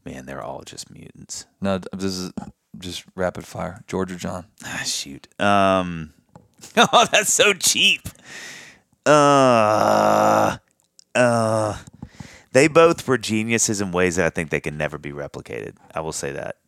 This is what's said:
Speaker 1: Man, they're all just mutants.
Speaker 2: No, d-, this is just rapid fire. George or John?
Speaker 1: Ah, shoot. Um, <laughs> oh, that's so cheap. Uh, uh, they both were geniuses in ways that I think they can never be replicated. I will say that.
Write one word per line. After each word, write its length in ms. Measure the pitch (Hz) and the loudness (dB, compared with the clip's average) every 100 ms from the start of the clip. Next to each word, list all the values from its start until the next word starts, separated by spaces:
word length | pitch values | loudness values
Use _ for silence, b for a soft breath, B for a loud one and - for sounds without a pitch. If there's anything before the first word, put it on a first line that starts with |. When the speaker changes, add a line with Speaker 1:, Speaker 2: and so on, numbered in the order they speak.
Speaker 1:
Man, 220 | - 69 65 | -14 -16 -14
they're 160 | 67 | -12
all 200 | - - | -12 -12
just 280 | - - - | -14 -18 -18
mutants. 560 | - - - - - - _ | -20 -20 -20 -16 -16 -16 _
Speaker 2:
No, 180 | 98 95 | -4 -4
d-, 100 | 87 | -6
this 200 | 95 98 92 | -6 -6 -6
is 160 | 92 - - _ _ - | -8 -10 -14 _ _ -16
just 260 | 90 87 - | -12 -12 -14
rapid 320 | - 90 - - | -4 -4 -4 -14
fire. 360 | - 87 92 - | -10 -10 -12 -8
George 240 | 92 92 | -6 -6
or 40 | 87 | -6
John? 300 | 90 92 - _ | -10 -10 -14 _
Speaker 1:
Ah, 180 | - 95 | -12 -8
shoot. 420 | - - 69 69 - - | -6 -8 -10 -16 -18 -4
Um, 720 | 101 101 98 95 90 82 78 _ _ - | 0 2 4 2 -2 -8 -12 _ _ -20
<laughs> 320 | _ _ - - | _ _ -4 2
oh, 300 | 226 240 220 | 4 4 4
that's 200 | 190 190 | 0 0
so 220 | - 202 | 2 2
cheap. 480 | 185 - - 190 151 - - B B B B B B B _ 131 | 2 -2 0 0 0 -8 -18 B B B B B B B _ 4
Uh, 1500 | 151 143 139 131 117 107 107 107 107 107 107 107 107 107 - _ _ _ _ _ | 6 6 6 6 4 4 4 4 4 4 4 4 4 2 -2 _ _ _ _ _
uh, 640 | 120 123 117 110 110 107 101 - - B B B B B | 0 2 2 0 0 -2 -6 -14 -20 B B B B B
they 160 | 127 156 | 4 6
both 380 | 151 165 165 - | 6 6 4 0
were 80 | 127 | -2
geniuses 640 | 104 110 110 113 - 101 | 0 -4 0 0 0 -2
in 100 | 101 | -2
ways 240 | 87 92 87 | 2 2 2
that 100 | 82 | 0
I 40 | |
think 200 | 85 78 | -2 -4
they 100 | 76 | -4
can 160 | 76 76 | -4 -6
never 220 | 76 73 | -6 -6
be 140 | 73 | -12
replicated. 640 | 71 71 73 - 58 50 - _ | -10 -12 -12 -12 -12 -12 -16 _
I 60 | 82 | -10
will 120 | 80 | -8
say 200 | - 71 | -8 -8
that. 240 | 69 - - | -8 -12 -14